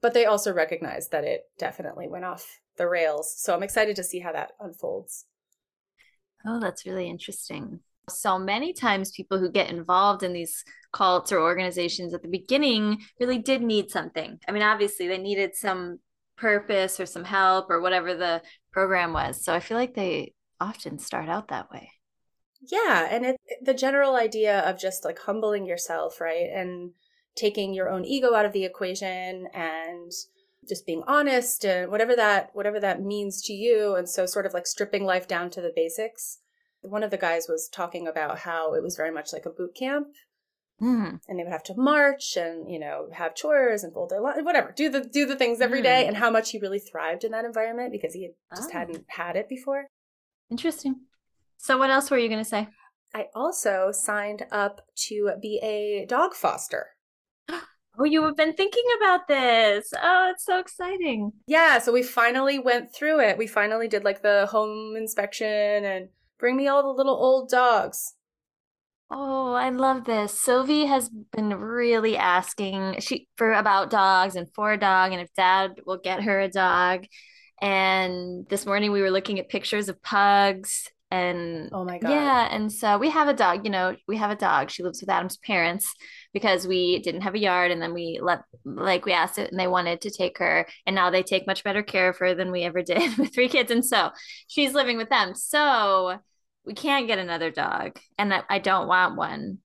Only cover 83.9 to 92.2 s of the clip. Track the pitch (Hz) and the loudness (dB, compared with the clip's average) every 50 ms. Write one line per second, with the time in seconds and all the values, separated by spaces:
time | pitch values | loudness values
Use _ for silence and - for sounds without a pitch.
83.9 | 185 - _ - 208 220 214 208 208 202 208 185 156 139 139 - - - 180 180 | -2 -4 _ -6 -2 -2 0 -2 -2 0 2 2 4 2 2 -2 -6 -6 -6 -6
84.9 | - - - 190 185 175 180 185 - - - - 208 180 165 170 175 208 - - | -6 -6 -2 0 0 0 0 -2 -8 -10 -6 -2 0 2 2 2 0 -2 -4 -6
85.9 | - _ - - - - - _ _ 196 214 214 190 180 190 185 185 180 180 175 | -8 _ -20 -20 -20 -20 -20 _ _ 0 2 2 2 2 2 0 0 0 2 2
86.9 | 180 - - 175 - 175 196 202 180 214 208 196 180 180 180 175 180 165 165 165 | 0 0 0 -4 -6 -4 -4 -4 -2 0 2 2 4 4 2 2 0 -2 -4 -6
87.9 | 170 175 170 165 165 - - 175 170 - - _ - - _ 139 - 104 156 196 | -6 -6 -6 -6 -6 -2 0 0 0 0 -2 _ -20 -16 _ -12 -8 -4 0 0
88.9 | 185 180 - 208 180 170 165 - - - 208 - - 190 185 180 180 180 175 170 | 0 2 2 0 2 2 2 0 -2 -6 -6 -4 -2 -2 0 2 2 0 0 0
89.9 | 170 170 - 208 196 - 180 180 - - 180 170 160 165 170 - - - _ - | -4 -4 -6 -10 -4 -2 -4 -4 -2 0 0 2 2 2 0 -2 -8 -8 _ -2
90.9 | 190 190 180 180 175 185 185 190 196 190 - 196 190 190 - 208 196 208 208 - | 2 2 2 4 4 2 2 2 0 0 0 0 -4 -2 -2 -2 -2 -2 -2 0
91.9 | - 185 180 185 180 - | 0 2 2 2 2 2